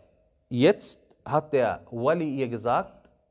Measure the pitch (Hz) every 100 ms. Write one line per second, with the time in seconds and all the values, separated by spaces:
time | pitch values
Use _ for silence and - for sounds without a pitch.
0 | _ _ _ _ _ 123 143 214 - -
1 | _ _ - 147 151 139 113 87 - 117
2 | 127 170 160 135 127 113 110 139 190 -
3 | _ _ _